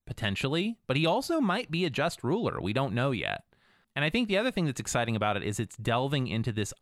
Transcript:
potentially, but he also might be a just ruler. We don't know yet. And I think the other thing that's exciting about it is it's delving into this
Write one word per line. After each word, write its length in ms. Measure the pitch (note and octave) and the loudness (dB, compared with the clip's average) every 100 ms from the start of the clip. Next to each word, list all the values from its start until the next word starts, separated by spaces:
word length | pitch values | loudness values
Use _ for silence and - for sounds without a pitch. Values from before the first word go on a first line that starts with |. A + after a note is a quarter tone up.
| - | -14
potentially, 680 | - G#2+ G2 C3+ D#3+ G#3 A#3 - | -4 -2 0 0 0 -2 -4 -2
but 100 | C3+ | 2
he 80 | D#3+ | 2
also 340 | A3 C4+ E4 | 2 0 2
might 300 | G#3+ F#3+ A#3+ | 2 0 -2
be 160 | E3 F3+ | 0 0
a 40 | |
just 320 | G3+ D#3+ - | 0 -2 -2
ruler. 360 | A#2+ G3 D3 - | 0 0 0 -2
We 140 | F2+ | -2
don't 200 | A2+ C3+ A#2 | 0 0 0
know 160 | C3+ | 0
yet. 320 | A2+ G1+ G1+ - _ _ _ _ C3+ | 0 -2 -4 -8 _ _ _ _ -2
And 80 | |
I 60 | D#3 | 0
think 180 | A3+ A3+ | 2 2
the 100 | F#3+ | 2
other 100 | B3 | 2
thing 160 | G#3+ D#3+ | 0 0
that's 140 | B2+ | -2
exciting 360 | A2+ B2 A#2 A2 | -2 0 0 0
about 220 | G#2+ G2+ | 0 0
it 60 | |
is 160 | G2+ G#2 | -2 -2
it's 160 | A2 - | -4 -4
delving 480 | A2+ A#2 C3+ C#3+ B2 | -2 0 0 0 0
into 240 | A2 A2+ | -2 -2
this 220 | G#2+ G2+ - | -2 -4 0